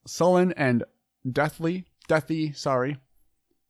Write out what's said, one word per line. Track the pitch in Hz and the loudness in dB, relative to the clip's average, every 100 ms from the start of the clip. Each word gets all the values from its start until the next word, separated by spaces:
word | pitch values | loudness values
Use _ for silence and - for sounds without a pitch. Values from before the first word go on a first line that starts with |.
| - | -10
Sullen, | - 180 180 185 - | 0 4 4 2 2
and | 131 117 - _ _ _ 127 | 0 0 -2 _ _ _ -4
Deathly. | 131 156 - 165 185 - _ - | -2 -2 -2 -4 -4 -8 _ -2
Deathy, | 156 151 160 151 | 0 0 -4 -4
sorry. | 139 143 131 131 143 _ _ _ _ _ _ | -4 -2 -2 -2 -6 _ _ _ _ _ _